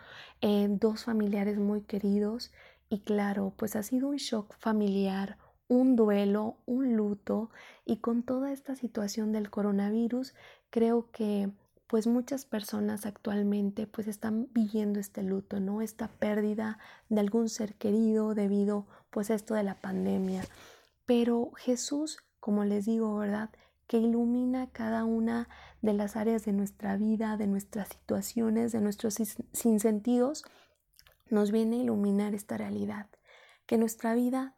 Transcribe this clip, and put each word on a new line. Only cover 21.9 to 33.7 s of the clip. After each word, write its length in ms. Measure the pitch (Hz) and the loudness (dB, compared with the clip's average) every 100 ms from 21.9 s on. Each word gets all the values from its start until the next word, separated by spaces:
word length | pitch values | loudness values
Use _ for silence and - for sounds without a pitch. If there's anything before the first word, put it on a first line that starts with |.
| 285 302 - _ - | -4 -4 -8 _ -10
como 240 | - 208 | -2 0
les 220 | 202 208 208 | 2 0 0
digo, 300 | 226 220 208 | 0 0 -2
¿verdad? 340 | 202 208 220 - _ _ - | -2 -4 -6 -12 _ _ -2
Que 100 | 233 | 2
ilumina 720 | 226 233 233 247 254 254 254 | 4 2 2 0 0 -2 -4
cada 320 | - 220 226 | -6 -2 -2
una 460 | 226 226 226 233 233 - - - | 0 0 0 -2 -4 -12 -20 -2
de 120 | 214 | 0
las 220 | 208 208 220 | 2 0 -2
áreas 300 | 214 226 220 | 0 0 0
de 80 | |
nuestra 420 | 202 202 - 202 196 | 0 -2 -4 -4 0
vida, 400 | 214 220 220 214 | 0 0 0 -2
de 120 | 202 | 0
nuestras 420 | 196 196 214 196 | -2 -4 -8 -8
situaciones, 840 | - - 208 202 233 226 220 233 | -10 -4 -2 -2 -2 0 2 0
de 80 | 220 | 0
nuestros 360 | 208 208 226 208 | 0 0 -4 -2
sis-, 280 | 214 - - | -4 -6 -10
sinsentidos, 920 | - 233 214 220 214 220 240 254 302 - - _ _ _ _ - _ - | 0 2 4 4 2 2 2 2 -2 -12 -20 _ _ _ _ -20 _ -2
nos 220 | 214 208 | 2 2
viene 260 | 220 220 233 | 2 0 0
a 60 | |
iluminar 500 | 247 214 202 202 208 | 0 0 2 2 0
esta 220 | 202 - 220 | -4 -6 -8
realidad, 520 | 208 208 202 208 - _ _ - - _ | -6 -4 -6 -6 -12 _ _ -20 -20 _
que 120 | - | 0